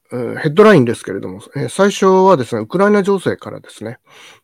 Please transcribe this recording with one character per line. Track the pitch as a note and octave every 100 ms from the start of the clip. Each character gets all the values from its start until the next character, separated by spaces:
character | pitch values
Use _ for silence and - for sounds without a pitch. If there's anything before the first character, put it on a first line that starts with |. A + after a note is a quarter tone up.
| _
え | B2
ー、 | A2+ A2+
ヘ | D3+
ッ |
ド | D#3+
ラ | G#3+ F3
イ |
ン | A#2+
で |
す | G#2+
け | -
れ | G2
ど | G#2+
も、 | F#2 - C#3+
え | C3
ー、 |
最 | - G3+
初 | - F#3+
は | F#3+ F#3+ E3
で | A2+
す | A2+
ね、 |
ウ | G#2+
ク | F3
ラ | G3+
イ |
ナ | G#3
情 | F#3+ G3
勢 | A#2+ G2
か | G#2+
ら | G#2
で | -
す | -
ね、 | A2 A#2+ _ - - -